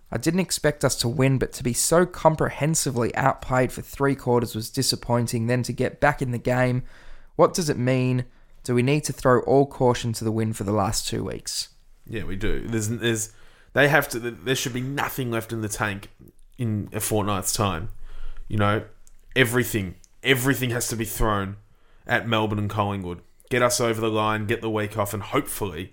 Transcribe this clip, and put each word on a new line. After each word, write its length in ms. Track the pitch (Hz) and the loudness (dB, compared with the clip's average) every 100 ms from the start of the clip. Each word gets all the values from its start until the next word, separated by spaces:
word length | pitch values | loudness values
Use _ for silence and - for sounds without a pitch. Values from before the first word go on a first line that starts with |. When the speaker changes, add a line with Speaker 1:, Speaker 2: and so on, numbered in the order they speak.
| - | -8
Speaker 1:
I 60 | 123 | -4
didn't 240 | 160 175 | 0 0
expect 420 | 175 - 147 147 | 0 0 0 2
us 140 | 135 - | 0 0
to 120 | 120 | -2
win, 280 | 147 135 131 | 2 4 4
but 140 | - | 0
to 100 | - | -2
be 120 | 127 | -4
so 320 | 120 - 165 175 | 0 4 4 4
comprehensively 1080 | - 160 156 143 - 147 165 151 120 113 | 4 2 4 -2 0 0 0 0 0 0
outplayed 560 | - 135 - - 127 127 | 2 0 0 0 0 0
for 120 | - | -2
three 320 | - - 139 | -10 -2 0
quarters 400 | 135 127 120 117 | 0 2 0 0
was 160 | 110 117 | -6 -6
disappointing. 760 | - 127 - - 120 117 120 113 | -2 -2 -2 0 0 0 -2 0
Then 160 | 123 | 0
to 100 | 120 | -2
get 260 | 120 127 - | -2 -2 2
back 220 | 143 139 | 0 2
in 80 | 131 | -4
the 80 | 120 | -4
game, 460 | - 123 127 123 - - - - - - | 0 2 2 0 -4 -14 -16 -16 -6 4
what 160 | 175 | 4
does 160 | 185 151 | 4 0
it 80 | 127 | 0
mean 480 | 123 131 127 127 123 - - - | 2 2 2 0 -4 -12 -20 -12
do 100 | - | 0
we 80 | 123 | 2
need 220 | 123 151 | 4 2
to 80 | 147 | 0
throw 280 | - 139 123 | 0 4 4
all 240 | - 135 139 | 6 4 4
caution 460 | - 127 120 120 | 2 2 2 -2
to 100 | 113 | -2
the 80 | 110 | -2
wind 240 | 110 113 113 | 0 -2 -2
for 80 | |
the 80 | 101 | 0
last 340 | 107 98 - - | 0 2 -2 -4
two 160 | 113 | -4
weeks? 440 | 107 57 - - - - - - - | -4 -6 -8 -8 -8 -12 -20 -20 -10
Speaker 2:
Yeah, 180 | 110 | -8
we 100 | 82 98 | -6 -2
do. 300 | 101 131 113 | 0 0 0
There's, 220 | 113 104 | -2 -2
there's, 440 | 117 117 113 - - - - - | -2 0 -2 -4 -12 -20 -20 -4
they 140 | 123 143 | 4 6
have 200 | 151 - | 4 2
to, 100 | 120 | -4
there 360 | 120 113 95 127 | -6 -6 -2 -2
should 160 | 131 | -2
be 80 | 123 | -4
nothing 500 | 127 139 - - 123 | -6 -4 -4 -4 -2
left 220 | 113 - | -2 -4
in 80 | 113 | -6
the 80 | 110 | -4
tank 420 | - 107 98 - - - - - - | -2 -4 -4 -10 -20 -20 -20 -18 -6
in 300 | 117 107 - | -2 -2 -4
a 80 | 107 | -4
fortnight's 520 | - 107 101 98 - | 0 0 0 -2 -2
time. 380 | - 104 85 - - - - - - - | 0 0 0 -6 -8 -10 -6 -4 -4 -4
You 80 | 107 | 2
know, 260 | 101 107 - - - - - 127 | 2 2 -4 -16 -20 -20 -2 2
everything, 580 | 123 123 117 113 92 85 - - | 4 4 0 -2 -4 -10 -20 -4
everything 480 | 123 131 131 123 127 | 0 2 2 0 0
has 180 | 120 - | -2 -2
to 80 | 113 | -4
be 80 | |
thrown 520 | 113 - 113 101 95 101 - _ _ - - | -4 0 2 2 -2 -8 -18 _ _ -16 -2
at 200 | 120 104 | -2 0
Melbourne 300 | 113 110 107 | 0 0 0
and 100 | 101 | -2
Collingwood. 500 | 107 101 101 90 85 - _ - | -2 -2 -2 -6 -10 -14 _ -2
Get 120 | 123 | 2
us 180 | 123 - | 2 2
over 200 | 120 110 | 0 2
the 100 | 110 | 0
line, 360 | 107 107 107 107 | 2 0 0 -2
get 140 | 117 | -2
the 80 | 113 | -2
week 260 | 107 104 110 | -2 -2 -2
off, 140 | 101 | -4
and 80 | 104 | -4
hopefully, 720 | - 139 - - 104 80 95 | -2 -4 -4 -6 -6 -6 -10